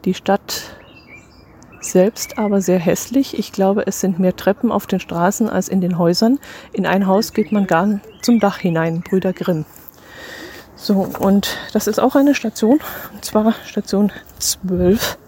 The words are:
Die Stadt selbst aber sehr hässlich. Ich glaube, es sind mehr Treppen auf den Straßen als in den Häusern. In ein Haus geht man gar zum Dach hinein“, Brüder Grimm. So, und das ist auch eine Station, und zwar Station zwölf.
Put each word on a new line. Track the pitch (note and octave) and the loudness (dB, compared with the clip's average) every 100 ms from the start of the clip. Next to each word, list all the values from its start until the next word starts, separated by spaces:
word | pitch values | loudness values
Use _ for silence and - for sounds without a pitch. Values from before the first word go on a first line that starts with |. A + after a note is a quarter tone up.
Die | - | -2
Stadt | F#3 - G3 - - - - - - - - - - - - - - | -2 0 0 -2 -12 -12 -20 -20 -20 -20 -20 -20 -20 -20 -20 -20 -16
selbst | - F#3 F#3+ - - - | -2 2 2 0 -10 -4
aber | G#3 G3 | 0 0
sehr | F#3 F3+ | 2 2
hässlich. | E3+ F3 - C4+ C4+ - | 2 -2 0 -2 0 -4
Ich | - | -6
glaube, | - F#3+ G3+ - | 0 2 2 -2
es | - | -2
sind | F#3 E3+ | -2 0
mehr | F#3 - | 0 0
Treppen | - G3+ A#3 | -2 0 0
auf | G3+ - | -2 -2
den | F#3 | -4
Straßen | - E3+ F3 - A3 | -2 0 0 0 0
als | F#3 F#3 | 0 -2
in | F#3+ | -2
den | F3+ F3 | 0 2
Häusern. | E3+ F3+ A3+ C#4 - - - | 2 4 2 0 -4 -20 -10
In | - F3 | -4 0
ein | F#3 F#3+ | 2 4
Haus | F#3+ - | 2 2
geht | - G#3 | -2 0
man | G#3+ F#3+ | 0 2
gar | E3 G3 G3+ - - | 2 2 -2 -6 -6
zum | - A#3 | 2 4
Dach | G3+ - | 2 0
hinein“, | F#3 E3 E3 E3 | 0 0 0 -2
Brüder | - F#3+ F#3 | -2 0 0
Grimm. | F3+ F#3 E3 D#3 - - - - - - - - - - - | -4 -2 -2 -4 -14 -20 -20 -20 -20 -18 -16 -16 -18 -20 -12
So, | - G3 F#3 - | 0 0 0 -2
und | G3 G3+ - - - | 2 2 2 -8 -4
das | G#3+ G#3 | -4 -2
ist | A3 | 0
auch | B3 | 2
eine | C#4+ C#4+ | 4 4
Station, | C4+ A3 - A3 D4 - - - | 2 -2 0 2 2 2 -14 -14
und | - | -14
zwar | - G#3+ G#3+ A3+ | -2 2 2 0
Station | - - - G3 G3+ - - - | -6 -8 -2 2 0 -2 -20 -8
zwölf. | - - F#3 F3+ F3+ A3 - - | -6 -4 -4 2 2 2 0 -8